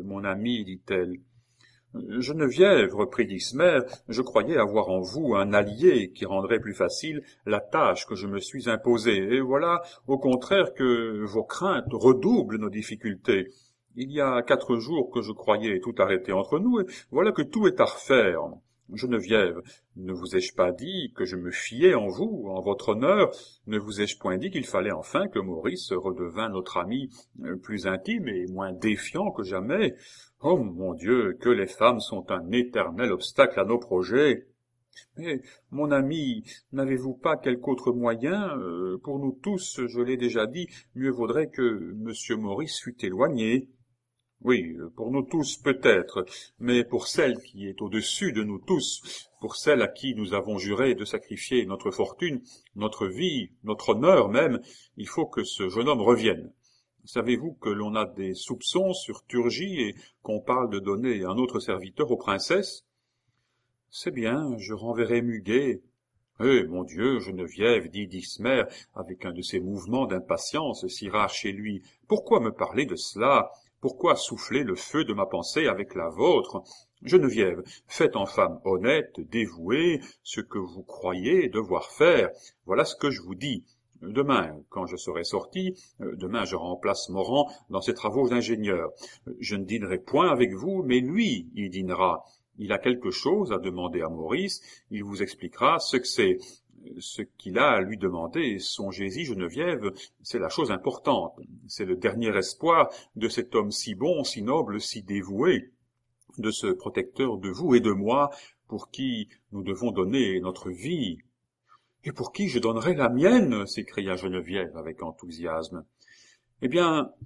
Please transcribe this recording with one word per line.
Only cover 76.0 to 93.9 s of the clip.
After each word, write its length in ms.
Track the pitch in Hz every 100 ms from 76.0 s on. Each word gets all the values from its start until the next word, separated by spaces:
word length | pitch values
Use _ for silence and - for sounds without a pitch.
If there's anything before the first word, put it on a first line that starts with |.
| 82
vôtre ? 540 | 80 147 151 92 95 - - _ _
Geneviève, 580 | - 180 139 110 95 85 90 - -
faites 300 | - 160 110
en 100 | 98
femme 340 | - 90 82
honnête, 560 | 95 95 110 156 - -
dévouée, 800 | 82 117 104 87 85 135 170 151 - _
ce 180 | - -
que 160 | - 107
vous 260 | 90 92
croyez 640 | 90 - 92 92 101 185 -
devoir 420 | 107 101 85 -
faire. 400 | - 160 147 92 - - _ -
Voilà 200 | 101 156
ce 100 | -
que 160 | 147
je 100 | 120
vous 140 | 87 95
dis. 280 | 147 104 - _ _ _
Demain, 560 | 87 113 143 123 82 76 -
quand 180 | - 87
je 80 | 90
serai 280 | - 82
sorti, 520 | 85 101 - 185 185 185 - -
euh, 140 | 101 -
demain 300 | 185 117 -
je 100 | 90
remplace 540 | 87 90 202 196 -
Morand 420 | 175 95 135 147 - -
dans 120 | 190
ses 120 | -
travaux 340 | - 107 117 127
d'ingénieur. 640 | 120 110 113 104 90 80 - - - - 123
Je 160 | 107 104
ne 100 | 92
dînerai 340 | 113 98 92
point 320 | - 139 175
avec 220 | 131 120
vous, 280 | 95 151 196
mais 180 | 147 127
lui, 520 | 127 190 220 110 82
il 160 | 104 98
dînera. 560 | 90 92 87 92 82 - _ _ -
Il 120 | 101
a 60 | 101
quelque 320 | 127 123 95
chose 420 | - 139 202 180
à 60 | 95
demander 440 | 95 90 90